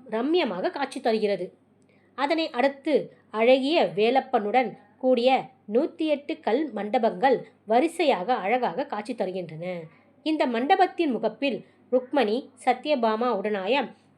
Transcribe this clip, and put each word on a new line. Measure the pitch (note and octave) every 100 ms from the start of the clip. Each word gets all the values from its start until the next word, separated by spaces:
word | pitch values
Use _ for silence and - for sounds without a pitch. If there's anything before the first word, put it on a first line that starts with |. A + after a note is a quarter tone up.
| -
ரம்யமாக | A3 C4+ F4 C#4 F3+ E4
காட்சி | D4+ C4+ C#4
தருகிறது. | B3+ A3 G3+ G3 F#3 - _ _ _ _ _ -
அதனை | C#4+ E4 D#4+
அடுத்து | B3 C4+ C#4 D#4+ B3+ D#3+ - _
அழகிய | G#3+ A#3 C4 C4 E4 C4
வேலப்பனுடன் | E3+ A3 C4 B3+ B3 G#3 A#3 A#3 G#3+ - -
கூடிய | B3+ B3 B3 B3+ - _ -
நூத்தி | A3 E4+ - D#4
எட்டு | C#4+ C#4+ D#4
கல் | - B3 D#4
மண்டபங்கள் | G#3+ G#3 B3 A3+ F3+ B3+ A3+ - _ -
வரிசையாக | A3+ D#4+ - D#4 F#3+ F#3 A#3+
அழகாக | F#3+ B3+ A3+ E3+ D4
காட்சி | G#3 A3+
தருகின்றன. | A#3 F#3+ F#3 E3 D#3 F3+ F3 E3 _ _ _ D#4
இந்த | D#4 D4
மண்டபத்தின் | A#3 C4+ F#4+ F4+ - E4
முகப்பில் | A3+ A3 - C#4 G3+ - _ -
ருக்மணி | B3 B3 C#4+ G#3 A#3 - -
சத்யபாமா | C4 B3 D4+ C#4+ A3+ A3 B3
உடனாய | G3+ G#3 G#3 F#3+ C#4 A3+ - _